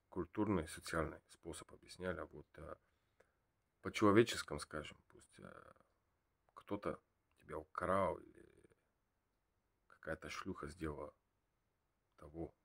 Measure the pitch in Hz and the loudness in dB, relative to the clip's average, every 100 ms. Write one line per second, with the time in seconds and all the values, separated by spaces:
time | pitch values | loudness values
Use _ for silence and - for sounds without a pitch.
0 | - 95 82 - 104 95 76 - - 82 | -8 -4 -2 0 4 4 0 -6 -2 0
1 | 76 80 _ - 82 76 - - - - | 0 -4 _ -16 -10 -10 -12 -18 -18 -6
2 | 92 82 78 76 - - 76 - _ _ | -4 -4 -6 -12 -16 -14 -12 -12 _ _
3 | _ _ _ _ _ _ _ _ 98 - | _ _ _ _ _ _ _ _ -4 6
4 | 107 101 - - - 76 - 76 76 - | 8 10 8 4 -4 -6 -6 -8 -8 -14
5 | _ - - - 50 50 50 - _ _ | _ -20 -20 -20 -18 -18 -20 -20 _ _
6 | _ _ _ _ _ - - 101 87 - | _ _ _ _ _ -16 -6 -2 -2 -4
7 | _ _ _ _ - 80 78 - 85 98 | _ _ _ _ -8 -8 -6 -2 2 4
8 | 90 82 - - - - - _ _ _ | 4 0 -8 -20 -20 -20 -20 _ _ _
9 | _ _ _ _ _ _ _ _ _ - | _ _ _ _ _ _ _ _ _ -12
10 | - 80 76 - 98 87 73 76 80 71 | -6 -6 -6 -8 -6 -6 -8 -6 -6 -4
11 | 76 - _ _ _ _ _ _ _ _ | -8 -12 _ _ _ _ _ _ _ _
12 | _ - 78 80 78 - | _ -20 -12 -6 -6 -8